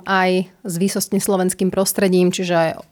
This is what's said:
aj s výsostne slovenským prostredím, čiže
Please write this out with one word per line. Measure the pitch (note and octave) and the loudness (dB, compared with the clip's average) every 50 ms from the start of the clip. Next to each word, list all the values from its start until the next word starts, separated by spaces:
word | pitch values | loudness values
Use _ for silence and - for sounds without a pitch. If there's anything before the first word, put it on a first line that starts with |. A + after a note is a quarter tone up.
| F#3 | -2
aj | F#3+ G3 F#3 F#3 F#3 F#3 F#3 F3+ - - _ | -2 0 2 2 2 2 0 -2 -4 -8 _
s | - G3 E3+ | -10 -6 -4
výsostne | E3+ G3 G3 - G3+ - - G#3 | -2 -2 -2 -2 -2 -4 -2 -2
slovenským | G3 - A3 G3+ F#3 F3+ F#3 - - F#3+ F#3 - | -2 0 0 0 2 0 0 0 -2 -2 0 0
prostredím, | F#3+ F#3+ F#3 - G#3+ G3+ F#3+ F#3 F3+ F3+ F3+ | 0 -2 0 0 0 2 2 4 4 4 2
čiže | F3+ - F#3 F3 F3 E3 E3 D#3+ - - - _ | 2 0 -2 0 0 2 0 0 -2 -6 -12 _